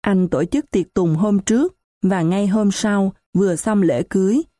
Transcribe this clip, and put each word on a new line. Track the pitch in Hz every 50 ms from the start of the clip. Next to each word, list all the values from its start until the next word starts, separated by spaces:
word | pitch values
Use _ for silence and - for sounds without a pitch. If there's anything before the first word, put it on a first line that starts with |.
Anh | - 208 196 185 185
tổ | 175 - 131 156
chức | 175 - 285 302 _
tiệc | - 196 170 - _
tùng | 196 180 165 156
hôm | 156 202 214 202 196
trước | 190 - 220 240 294 370 _ _ _ _ _ _ -
và | 185 196 185
ngay | 160 165 185 196 202
hôm | 196 190 220 214 202
sau, | 196 - - 214 202 202 196 190 - _ _ _ -
vừa | 180 202 190 170
xong | 156 - 220 214 202
lễ | 190 160 135 120 170
cưới | _ - 196 185 190 220 294 330 _ _